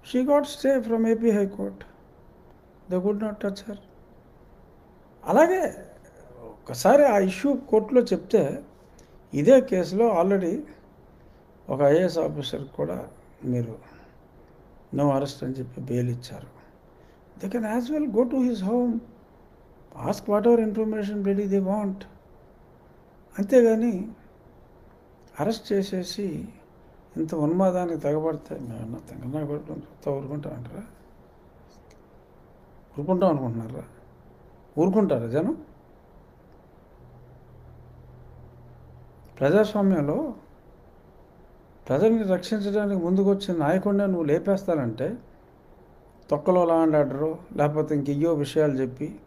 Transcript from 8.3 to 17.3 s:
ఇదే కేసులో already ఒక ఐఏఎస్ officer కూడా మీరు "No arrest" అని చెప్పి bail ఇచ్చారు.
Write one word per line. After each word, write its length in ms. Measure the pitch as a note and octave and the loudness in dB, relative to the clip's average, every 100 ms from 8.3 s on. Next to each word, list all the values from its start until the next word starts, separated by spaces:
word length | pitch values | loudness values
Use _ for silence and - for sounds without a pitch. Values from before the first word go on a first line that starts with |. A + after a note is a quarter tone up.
| G#3+ C#3+ - - - - - - - - | 2 2 -4 -12 -20 -20 -20 -20 -20 -8
ఇదే 280 | C#3 D#3+ C4+ | 0 6 6
కేసులో 440 | B3+ F#3 D#3+ F#3+ A#3 | 6 -2 0 2 2
already 560 | F3+ F#3 G3 F3 A#3+ D4+ - - - - - - - - - - | 4 2 2 0 -4 -8 -20 -20 -20 -20 -20 -20 -20 -20 -20 -8
ఒక 120 | C3+ | 2
ఐఏఎస్ 360 | C#3+ D#3 F#3 E3 | 4 4 4 0
officer 500 | D#3+ D3+ C3 - C#3 | -2 -4 -8 -8 -10
కూడా 420 | - D3+ F3 - - - - C3 | -6 -6 -6 -10 -18 -20 -12 -4
మీరు 320 | B2 A#2 A2 - - - - - - - - - - - C3 | -4 -4 -10 -18 -20 -20 -20 -20 -20 -20 -20 -20 -20 -8 0
"No 80 | |
arrest" 420 | C#3+ C#3 C#3 - C3 | 2 2 -2 -6 -8
అని 80 | |
చెప్పి 280 | C3 B2 - | -8 -10 -12
bail 280 | B2+ B2 B2 | -4 -2 -2
ఇచ్చారు. 380 | A#2+ - G2+ - - - _ - - - - - | -4 -10 -16 -18 -20 -20 _ -20 -20 -20 -20 -20